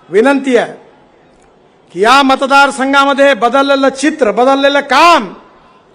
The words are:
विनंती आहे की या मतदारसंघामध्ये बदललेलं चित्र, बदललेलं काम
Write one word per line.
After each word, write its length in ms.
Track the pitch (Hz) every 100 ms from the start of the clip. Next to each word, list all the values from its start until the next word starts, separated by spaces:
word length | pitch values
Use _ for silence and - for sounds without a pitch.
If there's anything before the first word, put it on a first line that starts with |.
| -
विनंती 480 | 185 254 277 269 233
आहे 160 | 160 - - _ _ _ _ _ _ _ _ _ _
की 80 | 170
या 220 | 214 269
मतदारसंघामध्ये 1120 | 277 269 269 277 277 233 269 277 277 277 277
बदललेलं 540 | 262 233 269 277 277 269
चित्र, 420 | 262 302 311 220
बदललेलं 500 | 202 254 269 277 285
काम 540 | 277 254 339 320 190 - - _ _ _ _